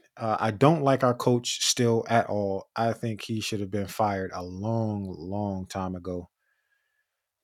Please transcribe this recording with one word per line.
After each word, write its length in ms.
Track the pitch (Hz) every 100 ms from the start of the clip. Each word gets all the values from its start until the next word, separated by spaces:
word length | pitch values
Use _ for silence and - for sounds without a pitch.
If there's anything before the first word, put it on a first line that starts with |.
| _ -
Uh, 200 | 113 107
I 120 | 110
don't 300 | 104 147 165
like 200 | 139 135
our 100 | 127
coach 520 | 123 - 123 120 - -
still 400 | - 120 113 -
at 180 | 117 -
all. 420 | 104 101 95 - -
I 180 | 117
think 280 | 110 117 107
he 200 | - 110
should 180 | 104 107
have 120 | 98
been 160 | 101 95
fired 440 | - 107 98 95
a 80 | 87
long, 680 | 90 90 104 113 110 104 98 85
long 480 | 85 101 104 95 92
time 300 | 98 95 92
ago. 340 | 87 90 90 _ _ _ _ _ _ _ _ _ _ _